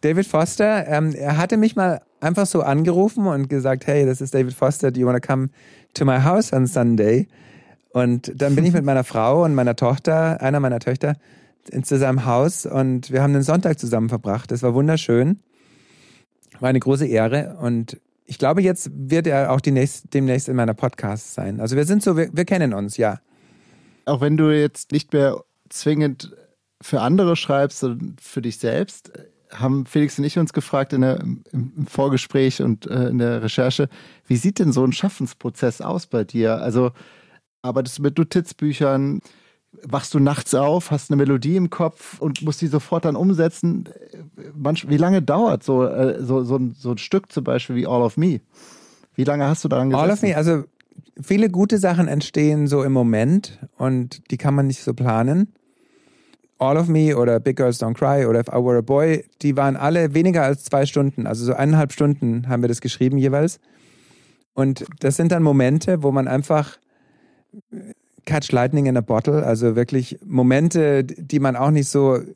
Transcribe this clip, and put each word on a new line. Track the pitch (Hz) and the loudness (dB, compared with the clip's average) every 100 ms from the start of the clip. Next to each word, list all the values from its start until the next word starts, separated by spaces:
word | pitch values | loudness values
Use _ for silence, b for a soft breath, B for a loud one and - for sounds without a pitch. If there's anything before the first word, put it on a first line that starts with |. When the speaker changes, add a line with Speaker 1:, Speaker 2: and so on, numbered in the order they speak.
Speaker 1:
David | 151 165 190 | 0 0 0
Foster, | 156 175 - 208 214 165 | 0 -2 0 0 0 0
ähm, | 151 156 | 0 0
er | 151 143 151 | -2 -2 0
hatte | 180 226 | 0 2
mich | 220 | 2
mal | - 185 160 _ _ | 2 0 -2 _ _
einfach | 151 175 196 | -4 0 0
so | 180 | 0
angerufen | 139 139 160 175 202 233 196 | 0 2 2 2 2 2 -2
und | 143 135 | 0 -2
gesagt, | 139 131 131 - | -2 0 -2 0
"Hey, | 147 139 | 2 2
das | 127 | 0
ist | 139 | -2
David | 139 127 | 0 0
Foster, | 123 131 139 135 | 0 -2 0 -2
do | 123 | 0
you | 123 | 0
wanna | 123 | 0
come | - 135 131 b b b b | 0 -2 -2 b b b b
to | - | -2
my | 139 131 | 0 2
house | 135 185 226 | 4 2 2
on | 131 127 | 0 0
Sunday?" | 131 120 113 107 120 - B B B B B _ | 2 2 4 4 2 0 B B B B B _
Und | 123 123 123 123 - | -2 0 0 -4 -4
dann | 143 | 0
bin | 139 | 2
ich | 170 | 4
mit | 170 | 2
Speaker 2:
<laughs> | |
Speaker 1:
meiner | 139 135 | 2 0
Frau | 123 113 113 147 | 0 0 2 2
und | 170 139 | 2 2
meiner | 123 | 0
Tochter, | 117 123 135 - 160 160 160 | 0 0 0 0 0 0 0
einer | 131 143 | 0 0
meiner | 139 120 | 0 -2
Töchter, | 120 131 147 147 b b b b - | -4 -2 -2 -4 b b b b -10
in, | - | -8
zu | 135 139 | -2 0
seinem | 135 131 127 | 2 0 0
Haus | 120 147 185 | 0 0 -2
und | - 135 135 127 123 | -6 -2 0 -2 -2
wir | 131 | 0
haben | 143 | 2
den | 139 | 2
Sonntag | 135 165 185 156 | 2 2 0 -2
zusammen | 120 113 113 | -2 -2 0
verbracht. | 117 107 104 - | -2 -2 -4 -4
Das | 123 | -2
war | 123 | 0
wunderschön. | 120 147 160 - 117 135 202 _ b b b b b b b b _ _ - | 2 2 0 2 2 2 0 _ b b b b b b b b _ _ -6
War | 127 | 0
eine | 131 | 0
große | 131 135 143 | 2 0 2
Ehre | 110 113 135 147 - | 2 2 0 -4 -6
und | 120 117 117 - _ _ | -4 -4 -6 -12 _ _
ich | _ - | _ -4
glaube, | 135 170 | 0 2
jetzt | 185 180 - | 2 0 -6
wird | 143 135 160 165 | -10 -2 0 0
er | 139 135 | 0 2
auch | 131 | 0
die | - | 2
nächst-, | 135 139 - - | 0 0 -4 -6
demnächst | 139 135 127 131 | -2 0 0 -2
in | |
meiner | 127 117 | -2 -2
Podcast | 107 127 - 107 107 - | -2 -4 -4 -6 -6 -10
sein. | - 98 101 | -10 -8 -6
Also | 113 131 | -4 -2
wir | |
sind | 147 208 | 2 2
so, | 202 165 | 2 0
wir, | 165 | 0
wir | 147 | -2
kennen | 180 190 147 | -2 0 0
uns, | 101 101 101 | -2 -6 -2
ja. | 110 98 _ b b b b b b b - | -2 -2 _ b b b b b b b -4
Speaker 2:
Auch | 139 | 0
wenn | 147 156 | 2 2
du | 156 | 4
jetzt | 151 147 - - | 4 2 -2 -4
nicht | 147 - | -4 -2
mehr | 151 139 - - _ _ | 2 2 0 -10 _ _
zwingend | - - 151 151 127 - - _ _ _ _ | -6 -2 0 0 -2 -14 -20 _ _ _ _
für | - 135 | -6 -2
andere | 117 180 180 165 | 2 2 2 0
schreibst, | - 139 139 - | 0 0 0 -2
sondern | 131 120 196 - | -6 -6 -10 -14
für | - - | -12 -8
dich | 120 110 | -8 -6
selbst, | - - 196 - - - - _ _ | -4 -2 -4 -8 -20 -20 -20 _ _
haben | - 131 139 127 | -6 -2 -2 -2
Felix | 156 147 - | 0 0 -2
und | |
ich | 143 175 | -4 -2
uns | 165 | -2
gefragt | - - 139 135 | -2 -4 -2 -2
in | 139 | 0
der, | 131 - | 0 0
im, | - 127 - | -4 -8 -8
im | 143 123 156 147 | -8 -8 -8 -8
Vorgespräch | - 139 131 - 139 131 - | -2 0 0 -2 0 0 0
und, | 127 107 - | -2 -2 -4
äh, | 127 123 | -4 -2
in | 123 | 0
der | 120 117 | -2 -2
Recherche, | 110 - 127 - 139 B B B _ | -4 0 -2 0 -4 B B B _
wie | 123 | -2
sieht | 175 202 | 0 0
denn | 175 | 0
so | 127 | 2
ein | 131 | 0
Schaffensprozess | 123 196 - 127 - 123 - 127 - | 0 -4 -4 -10 -8 -10 -4 -4 -4
aus | - 185 - | -6 -8 -4
bei | 120 | -4
dir? | 104 117 110 113 | -4 -2 0 0
Also | - 117 127 123 B B B B _ _ | -2 0 0 -2 B B B B _ _
arbeitest | 127 123 127 - | -6 -4 -4 -2
du | |
mit | 143 143 | -4 0
Notizbüchern, | 160 185 170 - 151 139 143 135 139 143 b b b b _ - | 0 0 -4 -6 -4 0 0 0 0 -4 b b b b _ -20
wachst | - 139 - | -8 -8 -2
du | 151 | 2
nachts | 139 143 - | 2 0 -2
auf, | 131 139 175 - | 0 2 0 -2
hast | 147 - | -6 -2
eine | 143 | 0
Melodie | 139 139 131 185 | 2 0 0 0
im | 175 | -2
Kopf | - 160 - - - | -2 -4 -4 -20 -8
und | 156 135 | -6 -4
musst | 156 147 | -6 -4
die | 165 | -2
sofort | 147 - 170 165 | -2 -2 -2 -2
dann | 127 | 0
umsetzen? | 180 180 165 - 170 180 - - - - 156 - - | 0 2 0 0 -2 -2 -6 -16 -20 -20 -20 -20 -20
Manch-, | 147 143 160 - | -6 -2 -2 0
wie | 147 | 0
lange | 170 190 | 4 2
dauert | 143 151 226 170 | 2 0 2 0
so, | - 131 | 0 0
äh, | 127 69 131 - | 2 0 0 0
so, | 131 131 | -2 -2
so | 123 131 | 0 -2
ein, | 127 113 | -2 -6
so | 123 | -6
ein | 117 | -6
Stück | - 190 196 | -2 -4 -2
zum | - | -6
Beispiel | 127 127 - 123 | -2 -4 -2 -4
wie | 104 | 0
All | 120 | 0
of | 117 127 | 0 2
Me? | 175 135 _ B B B B B B | 0 0 _ B B B B B B
Wie | - | -4
lange | 131 147 139 | -2 0 0
hast | 156 | 0
du | - | 0
daran | 131 131 | 0 0
Speaker 1:
All | 135 160 | 2 0
of | 208 | 0
Speaker 2:
gesessen? | 208 | 0
Speaker 1:
Me, | 151 | 0
also | 156 160 135 _ _ - - - | 2 0 -2 _ _ -20 -20 -18
viele | 135 202 220 | -2 2 2
gute | 175 202 214 | 2 2 2
Sachen | 185 175 170 | 2 2 2
entstehen | 143 147 - 151 151 147 | 0 -2 0 2 2 2
so | 143 | 2
im | 135 | 2
Moment | 131 120 110 120 185 - - 135 _ | 2 2 2 2 2 0 -16 -18 _
und | 131 131 123 - _ | -2 -2 -4 -10 _
die | 127 | -4
kann | 143 | 0
man | 143 139 | 0 0
nicht | 131 | -2
so | - | -6
planen. | 120 123 113 120 160 202 _ _ b b b b b b b b _ | -4 0 0 2 2 0 _ _ b b b b b b b b _
All | 131 151 | 0 2
of | 170 | 2
Me | 156 156 139 | 4 4 4
oder | 120 117 | 2 2
Big | 120 135 | 0 0
Girls | 127 120 | 0 0
Don't | 113 | -4
Cry | 117 135 143 123 | -2 0 2 2
oder | 113 | 2
If | 113 | 0
I | 123 | 0
Were | 123 120 | 2 2
a | |
Boy, | 113 139 160 156 - _ | 2 2 2 0 -4 _
die | 147 135 | -2 2
waren | 139 135 | 0 0
alle | 139 170 160 | 0 2 2
weniger | 147 175 170 | 2 2 4
als | 135 139 | 2 0
zwei | - 143 139 | 0 0 2
Stunden, | - 139 139 110 | 2 0 -2 -6
also | 110 | -4
so | 120 | -2
eineinhalb | 131 139 156 147 | 0 2 2 2
Stunden | - 147 143 123 117 123 | 0 0 2 0 -2 -2
haben | 123 | 0
wir | 120 | 0
das | 117 | -2
geschrieben | 123 - 131 139 | -4 0 0 2
jeweils. | 135 139 160 - b b b b b b b b b | 2 2 0 -2 b b b b b b b b b
Und | - 135 135 - - | -2 -2 -2 -8 -4
das | 135 | -2
sind | 139 170 | 0 2
dann | 175 | 4
Momente, | 156 139 127 156 - 180 | 4 4 4 2 2 0
wo | 143 | 2
man | 135 131 | 0 0
einfach | 131 139 156 143 - _ b b b b b b 220 _ - 196 - _ _ - | -2 0 0 -2 -8 _ b b b b b b -20 _ -18 -18 -20 _ _ -4
catch | 156 139 | -4 0
lightning | 127 123 147 135 | 0 2 2 2
in | 127 | 0
a | |
bottle, | 110 110 113 151 139 | 0 0 2 0 0
also | 113 120 113 | 0 2 0
wirklich | 120 135 123 - - | 0 -2 -4 -10 -4
Momente, | 131 127 131 165 170 151 139 | 2 4 4 2 2 2 2
die | 131 - 160 147 | 0 -8 -4 -2
man | 135 | 0
auch | 123 135 | 0 2
nicht | 151 139 | 2 2
so | 143 135 127 - | 2 2 2 -2